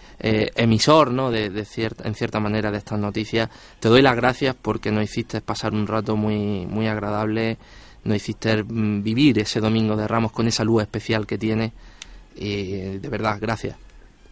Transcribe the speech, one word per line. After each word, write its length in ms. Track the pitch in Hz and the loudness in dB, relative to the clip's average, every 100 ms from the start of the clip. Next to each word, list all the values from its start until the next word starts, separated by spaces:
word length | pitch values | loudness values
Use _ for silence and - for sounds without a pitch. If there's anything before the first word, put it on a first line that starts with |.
| - - | -20 -6
eh, 320 | 110 110 107 - | 0 0 0 2
emisor, 560 | 117 110 - 156 139 | 4 4 6 6 6
¿no? 180 | 123 135 | 2 -2
De, 180 | 113 107 | -2 -2
de 160 | 98 | -4
cierta, 420 | 101 - 110 - - | -8 -6 -6 -4 -6
en 80 | |
cierta 260 | 107 117 107 | -4 -2 -2
manera 300 | 107 107 107 | 0 0 -2
de 80 | 104 | -4
estas 200 | - 107 | -4 -4
noticias. 500 | 104 104 104 113 110 - - - | -2 -4 -2 -2 -2 -6 -20 -2
Te 80 | 117 | 6
doy 140 | 120 | 8
las 140 | 135 120 | 8 4
gracias 380 | 120 127 135 127 | 2 0 -2 -2
porque 340 | - 107 107 | -4 -2 -2
nos 140 | 107 | -2
hiciste 360 | 107 - 113 110 | -2 -4 -6 -6
pasar 320 | - 110 113 | -6 -4 -2
un 140 | 107 104 | -2 -2
rato 300 | 110 104 110 | -2 0 0
muy, 500 | 107 107 104 101 90 | 0 0 -2 -4 -4
muy 220 | 104 110 | -2 -2
agradable, 680 | 107 101 107 107 110 113 113 - - - - | -2 -4 -2 -2 -2 -2 -4 -10 -20 -20 -10
nos 140 | - 104 | -4 -2
hiciste, 480 | - 110 113 110 | -2 -4 0 0
mm, 380 | 107 113 107 104 | 0 -2 0 0
vivir 360 | 104 113 147 107 | 0 4 4 4
ese 220 | 104 117 | 0 0
Domingo 360 | 107 113 110 107 | 2 2 2 0
de 120 | 107 | 0
Ramos 240 | 113 110 | 0 0
con 140 | - 117 | 0 0
esa 160 | 113 | 0
luz 180 | 110 113 | 2 2
especial 440 | 104 110 - 113 107 | 2 -4 -2 -2 -2
que 120 | 107 | -4
tiene. 340 | 110 110 113 - - - - - - - | -2 0 -2 -6 -18 -20 -20 -20 -20 -10
Y 640 | 104 101 95 98 92 98 | -6 -4 -6 -6 -6 -8
de 100 | 98 | -8
verdad, 300 | 104 110 101 | -4 -2 -2
gracias. 380 | 110 110 95 - - - - _ - | -4 -4 -6 -10 -16 -20 -20 _ -20